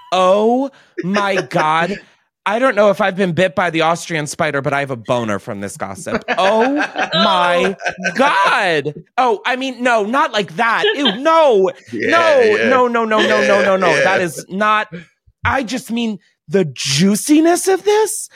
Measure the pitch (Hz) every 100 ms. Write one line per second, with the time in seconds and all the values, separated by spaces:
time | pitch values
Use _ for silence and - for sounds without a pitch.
0 | - 185 185 202 220 247 269 - _ -
1 | 175 208 202 190 147 170 156 160 175 202
2 | - _ _ _ 190 220 262 202 208 190
3 | 196 180 185 160 185 196 180 160 160 170
4 | - 160 147 - 160 139 139 139 135 123
5 | 110 123 110 98 - 104 101 - 98 98
6 | - 226 - 214 185 220 254 294 - -
7 | 196 - - 180 175 175 190 196 175 180
8 | 185 170 277 480 508 247 190 156 139 147
9 | - - 254 208 240 254 269 233 247 226
10 | 202 269 311 214 180 165 233 202 415 339
11 | 269 202 302 330 294 208 185 - - -
12 | - 339 330 539 453 214 226 262 247 233
13 | 226 214 214 214 208 202 202 190 175 143
14 | 139 190 175 135 - 190 214 214 - 170
15 | 165 _ _ _ 233 254 220 247 - 233
16 | 226 196 _ _ - 190 165 120 139 139
17 | 196 208 - 302 330 349 - 370 392 415
18 | 427 - -